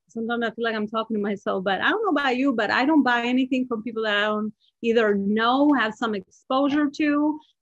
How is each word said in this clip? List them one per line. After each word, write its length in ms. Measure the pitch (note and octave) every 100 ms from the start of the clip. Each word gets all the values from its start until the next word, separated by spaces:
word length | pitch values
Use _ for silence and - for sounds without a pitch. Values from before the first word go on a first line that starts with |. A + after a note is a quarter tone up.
| _
Sometimes 360 | A3+ A3+ A#3+
I 60 | A#3
feel 120 | A3 A#3
like 100 | A3
I'm 120 | G#3+
talking 280 | A3 A3 G#3+
to 60 |
myself, 420 | G3+ G3 - G3
but 160 | F#3+ F#3+
I 100 | -
don't 140 | F#4
know 180 | A4 C#4+
about 160 | C#4 B3
you, 160 | C#4
but 180 | A3+ G#3
I 140 | G#3+ C4+
don't 180 | D#4+
buy 200 | B3 A#3+
anything 440 | A#3 B3+ C4 B3+ B3+
from 160 | A3+
people 180 | A3+ A3
that 140 | A3 G#3
I 40 |
don't 300 | G#3+ G#3+ G#3+ - _ _
either 320 | A#3 A3+ G#3+
know, 580 | G3+ G3 G#3+ A#3 C4 D4
have 200 | C#4 A3
some 220 | G#3+ A#3 G#3
exposure 760 | - _ _ C4 C#4+ C#4+ D4
to, 500 | C#4+ D4+ D4 D4+ D4+ - _